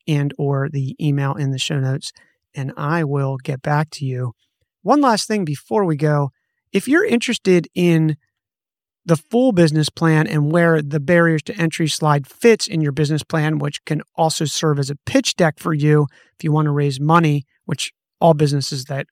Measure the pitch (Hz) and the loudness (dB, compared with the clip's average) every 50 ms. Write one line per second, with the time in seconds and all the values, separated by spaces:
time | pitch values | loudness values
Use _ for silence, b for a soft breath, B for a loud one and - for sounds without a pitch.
0 | - - 151 143 143 139 - - 147 139 139 135 139 151 151 139 135 131 - - | -4 -2 0 0 0 -2 -4 -4 -2 -2 -2 -2 -2 -4 -4 -6 -6 -6 -6 -4
1 | 160 147 139 143 139 139 - 151 143 135 135 127 - - 151 139 131 131 131 135 | -2 -2 0 0 -2 -4 -4 -4 -4 -4 -4 -4 -4 -4 -4 -2 -2 -2 -4 -4
2 | - - b b b b b b b _ - 147 131 135 - - 147 143 165 170 | -8 -12 b b b b b b b _ -12 -10 -10 -8 -8 -6 -4 -2 -2 -2
3 | 156 139 143 143 139 135 135 127 - - 135 131 - 147 147 147 156 - - - | -2 -2 -2 -2 -2 -4 -6 -6 -6 -8 -8 -6 -4 -2 -2 -2 -2 -4 -6 -8
4 | 139 131 127 127 127 120 - _ _ _ _ _ _ _ _ _ - 185 277 294 | -8 -6 -6 -6 -6 -8 -8 _ _ _ _ _ _ _ _ _ 0 2 2 4
5 | 285 254 214 196 - - 220 208 180 151 143 - - - 226 214 196 170 156 135 | 4 2 2 0 -2 -2 -4 -2 -2 -4 -6 -8 -6 -4 -2 0 0 0 0 0
6 | 156 151 147 143 143 135 _ _ _ _ _ _ _ _ - 196 - 247 294 349 | 0 0 2 0 0 -2 _ _ _ _ _ _ _ _ -4 -4 0 2 0 2
7 | 427 - 233 240 - 254 220 - - 190 180 175 - - - 185 175 175 165 160 | 2 2 -2 -2 0 -2 -4 -2 2 2 4 2 2 -2 -2 0 2 4 4 4
8 | 160 156 151 - _ _ _ _ _ _ _ _ _ _ _ _ _ _ _ _ | 2 2 0 -4 _ _ _ _ _ _ _ _ _ _ _ _ _ _ _ _
9 | - 170 165 143 - - 220 240 254 262 202 175 170 151 147 156 151 - - - | -2 -2 -2 -2 -2 -2 0 2 2 4 4 4 4 4 4 0 -2 -2 -2 -2
10 | 170 160 156 156 156 - - 151 143 147 160 170 170 170 160 156 147 139 156 151 | 0 2 2 2 2 0 -2 -2 -2 0 2 2 2 2 2 0 -2 -2 -6 -4
11 | 135 160 175 170 170 165 160 151 - - - 208 170 160 - - 165 147 - - | 0 2 2 4 4 2 2 -2 -4 -6 -6 -4 -4 -2 -2 -2 -4 -2 -2 0
12 | 160 151 147 147 131 - - - - 233 220 - - - - 160 151 143 135 156 | 0 2 0 0 -2 -6 -4 2 4 4 4 4 0 -4 -2 -2 -2 -2 0 -2
13 | 151 143 156 147 - - - 160 151 156 156 147 147 147 - - - - 151 151 | -2 0 -2 -4 -4 -4 -2 -2 0 0 -2 -2 -4 -6 -8 -8 -6 -6 -6 -6
14 | - _ - - 160 160 - - 165 139 - - 170 156 147 139 139 135 143 - | -6 _ -4 0 0 0 0 -2 -4 -4 -4 -2 0 0 0 0 -2 -4 -6 -10
15 | - - - 269 - - - - 175 156 156 - - 165 160 147 147 151 151 151 | -4 0 0 2 2 0 0 2 2 2 0 -2 -4 -4 -2 2 4 4 4 4
16 | 147 - b b b b b b - 156 147 156 151 147 143 147 143 143 131 131 | 2 0 b b b b b b -4 -2 0 0 0 0 0 0 -2 -2 -2 -2
17 | 147 156 165 170 165 151 143 143 - _ _ _ _ - 151 - - - _ _ | 2 4 4 4 4 4 0 0 -4 _ _ _ _ -8 -6 -6 -8 -10 _ _
18 | _ _ _ - 170 170 156 147 156 139 147 139 127 - 147 131 127 - 139 139 | _ _ _ 2 4 4 4 4 2 0 0 -2 -4 -6 -8 -10 -10 -8 -8 -10
19 | 139 _ | -10 _